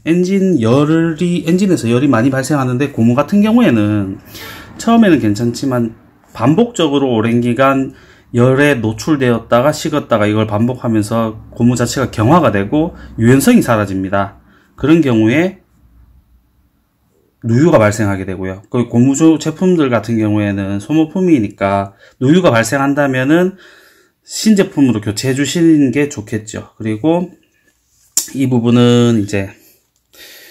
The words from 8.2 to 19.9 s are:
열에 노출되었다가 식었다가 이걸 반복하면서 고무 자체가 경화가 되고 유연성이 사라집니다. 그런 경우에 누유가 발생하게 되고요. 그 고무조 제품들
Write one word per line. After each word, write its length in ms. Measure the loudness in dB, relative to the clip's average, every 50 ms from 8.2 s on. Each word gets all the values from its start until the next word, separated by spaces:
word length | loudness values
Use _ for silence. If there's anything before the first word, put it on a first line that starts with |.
| _ _
열에 440 | 0 2 2 4 4 4 2 2 2
노출되었다가 960 | 0 -2 -4 -4 -4 -2 -2 -2 0 0 0 0 0 -2 0 0 2 2 2
식었다가 540 | -2 -2 -4 -4 -4 -4 -2 -2 -2 0 0
이걸 200 | 0 0 0 -2
반복하면서 1000 | -2 -2 -2 -2 -2 -4 -4 -4 -2 -2 -2 -2 -2 -2 -4 -4 -4 -6 -10 -18 -14
고무 260 | -4 0 0 0 2
자체가 340 | 0 -2 -4 -4 -4 -4 -4
경화가 420 | -2 0 2 4 4 4 4 2
되고 420 | 0 0 -2 -2 -2 -2 -2 -2 -6 -12 -20 -14 -6 0
유연성이 420 | 2 4 4 4 4 4 4 4
사라집니다. 800 | 4 2 0 0 -2 -2 -4 -6 -6 -4 -2 -4 -4 -4 -8 -18 _ _ _ _ _ _ _
그런 240 | -4 2 2 4 4
경우에 580 | 4 2 2 2 2 2 2 0 0 -2 -4 -10 _ _ _ _ _ _ _ _ _ _ _ _ _ _ _ _ _ _ _ _ _ _ _ _ _ _ _ _ _ _ _ _ _ _ _ _
누유가 360 | -4 0 2 2 4 4 4 4
발생하게 480 | 4 2 2 0 -2 -2 -2 -4 -6
되고요. 360 | -8 -8 -8 -8 -10 -10 -12 -12 _
그 160 | -4 -4 -4 0
고무조 500 | 0 2 2 2 2 4 4 4 4 2
제품들 520 | -2 -6 -6 -2 0 0 2 2 0 0